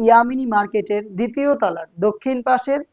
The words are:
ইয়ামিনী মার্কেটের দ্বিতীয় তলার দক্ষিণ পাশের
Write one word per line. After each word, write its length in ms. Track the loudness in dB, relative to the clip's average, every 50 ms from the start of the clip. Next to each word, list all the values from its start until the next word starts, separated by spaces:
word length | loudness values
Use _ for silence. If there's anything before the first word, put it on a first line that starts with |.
| 4
ইয়ামিনী 420 | 6 6 6 4 2 -2 -4 -4 0 0
মার্কেটের 480 | 0 0 0 -2 -4 -2 -2 -4 -4 -4 -6 -4 -4
দ্বিতীয় 320 | -4 -4 -2 -2 0 0 2 2
তলার 280 | 0 -2 -2 -4 -12 _ -6 -2 0
দক্ষিণ 300 | 0 0 -2 -4 -4 -4 -2 0
পাশের 340 | 0 0 0 0 -2 -4 -4 -4 _